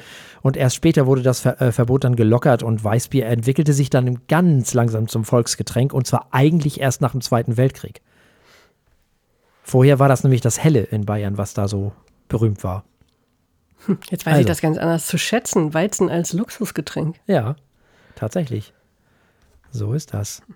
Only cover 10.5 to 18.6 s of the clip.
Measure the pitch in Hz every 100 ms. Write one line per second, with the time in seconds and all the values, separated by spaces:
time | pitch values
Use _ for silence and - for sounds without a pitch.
10.5 | - 160 131 95 107 101 104 101 101 101
11.5 | - 101 101 101 - _ _ - 113 113
12.5 | 101 95 95 - _ _ _ _ _ _
13.5 | _ _ _ - 185 - 180 165 147 120
14.5 | 160 156 160 165 165 - 160 - 233 -
15.5 | 196 156 160 160 - 180 170 165 175 233
16.5 | - 202 - 147 - 156 - - 165 110
17.5 | 151 _ _ _ _ _ - 110 185 135
18.5 | 113